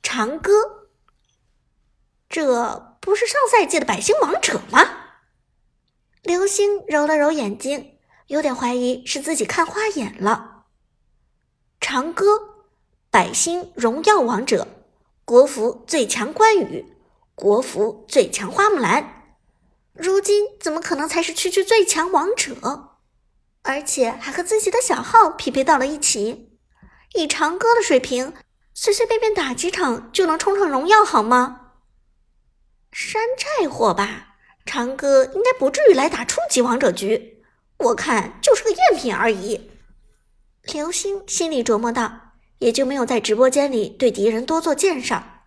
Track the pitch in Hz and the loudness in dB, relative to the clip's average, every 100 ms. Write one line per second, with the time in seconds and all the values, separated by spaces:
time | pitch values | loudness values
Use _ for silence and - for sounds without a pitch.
0 | - 247 220 311 392 415 427 - _ _ | -6 -4 -4 -4 2 2 2 -8 _ _
1 | _ _ _ _ _ _ _ _ _ _ | _ _ _ _ _ _ _ _ _ _
2 | _ _ _ - 294 240 233 - - _ | _ _ _ -2 0 0 -2 -6 -14 _
3 | - 415 466 571 480 466 330 339 247 190 | -2 0 0 0 2 2 2 -2 -2 -4
4 | 208 587 320 359 - - - - 370 - | 0 0 0 0 -2 -4 2 4 4 0
5 | - _ _ _ _ _ _ _ _ _ | -20 _ _ _ _ _ _ _ _ _
6 | _ _ - 349 392 - 403 403 - 302 | _ _ -4 0 0 2 0 0 0 0
7 | 294 311 294 311 214 220 262 285 - _ | 2 2 2 0 -4 -6 -6 -6 -8 _
8 | _ _ _ 285 302 247 247 247 247 254 | _ _ _ -2 -2 -2 -2 -2 -2 -4
9 | - 294 294 320 - - 320 403 440 359 | -6 -8 -4 -4 -2 -2 -2 -2 -4 -4
10 | 214 - 196 - - - _ _ _ _ | -8 -4 -2 -2 -6 -20 _ _ _ _
11 | _ _ _ _ _ _ _ _ - 262 | _ _ _ _ _ _ _ _ -6 -4
12 | 302 339 392 427 - - _ _ _ _ | -6 0 2 2 -2 -20 _ _ _ _
13 | _ 214 180 226 339 349 359 - 233 262 | _ 0 2 -2 -4 -4 -8 -2 -2 2
14 | 320 415 240 214 262 202 - - _ _ | 4 4 2 -2 -2 -2 -4 -14 _ _
15 | _ _ - 240 277 233 220 247 - 320 | _ _ 4 6 6 2 -4 -6 -4 -2
16 | 214 233 247 - 440 415 202 151 - _ | -2 -2 -6 2 4 4 0 -8 -14 _
17 | _ _ _ - 196 214 - 175 214 214 | _ _ _ -2 0 2 0 -2 -4 -4
18 | - 277 240 - 196 285 415 370 202 254 | 0 2 2 -2 -6 0 2 2 2 0
19 | 294 - _ _ _ _ _ _ _ - | -2 -20 _ _ _ _ _ _ _ -8
20 | 339 392 392 415 415 - - 311 330 294 | 0 0 2 0 0 -6 -6 -6 -4 -4
21 | 302 339 339 320 370 370 381 453 381 320 | -2 -4 -4 -4 -2 -2 2 2 4 0
22 | 339 359 349 494 - 240 240 285 - _ | 0 0 0 -2 -6 -6 -8 -8 -14 _
23 | _ _ _ _ _ _ - 277 294 - | _ _ _ _ _ _ -6 -6 -4 -2
24 | 233 233 - 277 349 440 403 - 508 339 | -2 -2 -8 -6 -2 0 0 0 0 -2
25 | 240 453 359 - - 254 262 294 269 302 | 4 6 6 2 -4 -2 2 2 0 -2
26 | - 220 208 - - _ _ _ - _ | -2 -2 -4 -6 -18 _ _ _ -20 _
27 | _ 415 302 - 311 359 453 466 - 269 | _ -4 -2 -2 -2 0 2 2 4 0
28 | 254 247 262 - _ _ _ - - 403 | 2 -6 -6 -12 _ _ _ -4 -2 0
29 | 440 453 440 403 277 247 349 370 311 226 | 0 0 0 0 -4 -4 -4 -2 -2 -4
30 | - - 359 320 403 403 370 269 320 427 | -4 -2 0 0 0 0 0 0 4 4
31 | 427 226 214 247 254 - - _ _ _ | 4 2 2 2 0 -8 -20 _ _ _
32 | _ _ _ _ _ _ _ _ _ - | _ _ _ _ _ _ _ _ _ -14
33 | - 427 466 508 571 587 320 - 214 170 | -8 -4 -4 -4 -4 -2 -2 0 0 0
34 | 202 - - _ _ _ - 277 240 269 | -4 -8 -20 _ _ _ -10 -6 -6 -4
35 | 277 269 262 269 480 508 269 554 571 269 | 2 4 4 0 0 2 0 4 6 6
36 | 302 - 247 - 679 254 247 240 214 180 | 2 -2 -6 -6 -2 0 0 0 0 -2
37 | 196 226 - _ _ _ _ _ 254 226 | -2 -2 -4 _ _ _ _ _ -2 0
38 | - 226 - - - 453 440 - 719 349 | -2 -2 -4 -4 2 2 2 2 2 2
39 | 254 180 233 202 196 214 - - - _ | -2 -2 -2 -2 -4 -8 -10 -20 -20 _
40 | _ _ _ _ _ _ - 302 311 349 | _ _ _ _ _ _ -12 -8 -6 -4
41 | 392 392 392 - 330 294 240 214 233 240 | -6 -8 -6 -4 -2 -2 0 -2 -2 -4
42 | 226 - - _ _ _ 240 240 262 277 | -6 -8 -20 _ _ _ -2 0 -2 -2
43 | 240 240 226 214 262 269 285 247 202 - | -2 -2 0 4 4 4 0 -2 -4 0
44 | 254 202 208 220 254 320 330 294 392 294 | 0 2 0 0 -2 -2 0 0 0 0
45 | 240 226 - - | -4 -6 -8 -20